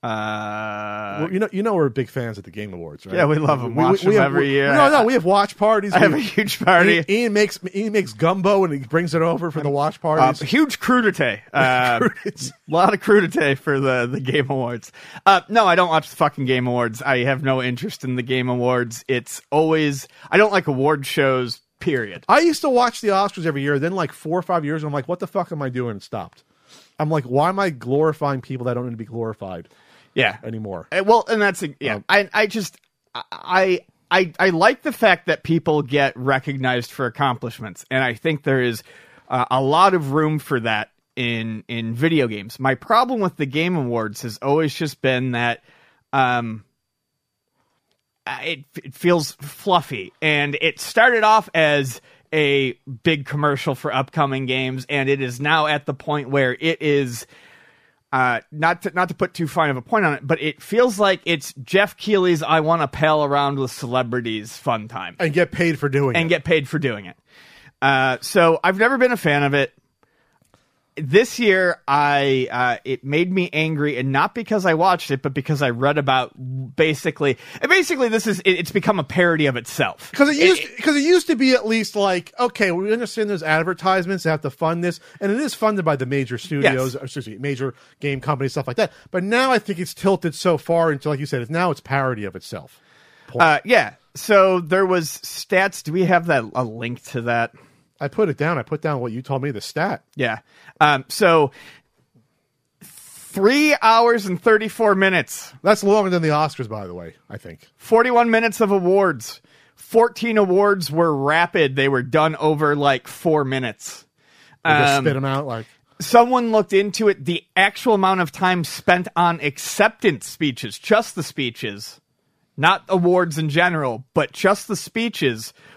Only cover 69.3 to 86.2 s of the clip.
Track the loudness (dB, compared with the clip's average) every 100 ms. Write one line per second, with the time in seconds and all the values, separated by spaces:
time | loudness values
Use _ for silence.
69.3 | 2 2 0 -2 _ _ _ _ _ _
70.3 | _ _ _ _ _ _ -12 2 4 4
71.3 | 0 2 4 2 -2 0 2 2 2 2
72.3 | 0 0 -2 -2 -2 -4 -8 -2 -2 0
73.3 | 0 -2 -2 -2 -2 -2 -2 -2 0 0
74.3 | -2 -4 0 2 2 2 0 -2 -4 -4
75.3 | -6 -4 -2 0 0 0 0 2 0 0
76.3 | -8 -10 -8 -10 0 0 0 -4 -2 -2
77.3 | -2 -6 -4 4 4 4 0 0 0 -2
78.3 | 0 2 0 0 -2 0 -2 -2 2 2
79.3 | 4 0 -2 -8 -4 -4 -4 -14 2 2
80.3 | 4 4 4 -2 -4 0 0 4 4 4
81.3 | 0 2 2 2 -2 -2 0 0 0 -4
82.3 | -4 -4 0 0 0 -2 -2 -4 -4 -4
83.3 | -4 0 0 0 -2 0 0 0 -4 -2
84.3 | -2 -4 -4 -2 -2 -4 -6 -14 -6 -2
85.3 | -2 -2 0 0 0 0 -2 -2 -2